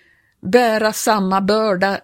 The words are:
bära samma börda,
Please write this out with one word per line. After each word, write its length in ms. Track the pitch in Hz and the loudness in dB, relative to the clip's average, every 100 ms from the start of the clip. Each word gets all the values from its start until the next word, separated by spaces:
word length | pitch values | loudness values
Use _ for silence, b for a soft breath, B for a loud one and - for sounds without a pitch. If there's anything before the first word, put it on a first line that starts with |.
| b b b b | b b b b
bära 520 | 190 240 233 220 214 | 0 2 2 2 -2
samma 480 | 214 - 214 190 190 | -2 -2 0 0 0
börda, 580 | 196 220 220 180 196 196 | 0 0 0 -2 -2 -4